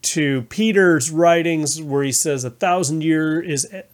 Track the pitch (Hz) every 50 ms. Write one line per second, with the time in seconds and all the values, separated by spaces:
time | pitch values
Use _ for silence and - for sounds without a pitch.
0 | - - - 165 151 139 135 131 113 - - - 220 220 202 196 190 175 165 147
1 | 127 156 156 160 170 170 170 170 165 170 165 156 151 139 147 160 156 147 139 143
2 | 139 135 127 - - 160 143 131 127 123 120 - 196 180 180 185 175 135 156 160
3 | 156 160 160 156 156 156 156 165 175 180 147 131 - - 196 190 - _